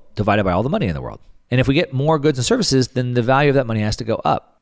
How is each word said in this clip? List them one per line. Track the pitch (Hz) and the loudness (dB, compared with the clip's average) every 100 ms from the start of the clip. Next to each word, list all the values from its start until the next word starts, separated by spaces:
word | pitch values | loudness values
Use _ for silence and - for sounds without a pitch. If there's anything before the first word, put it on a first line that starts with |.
| - | -14
divided | - 104 104 | 0 2 2
by | 95 | 2
all | 90 | 0
the | 120 | 0
money | 214 110 | -2 -2
in | |
the | 73 | -4
world. | 62 - - - _ | -8 -14 -20 -20 _
And | 123 | 0
if | 127 | 2
we | |
get | 139 - | 2 0
more | 131 147 156 | -2 0 2
goods | 147 131 | 0 0
and | 120 | 0
services, | 247 190 131 120 | 0 2 0 0
then | 127 123 | -4 -2
the | 123 | -2
value | 117 131 147 | 2 2 2
of | 135 | 2
that | 117 | 0
money | 110 | -2
has | 107 - | -2 -4
to | |
go | 110 110 | -4 -4
up. | - 143 - _ | -2 -4 -6 _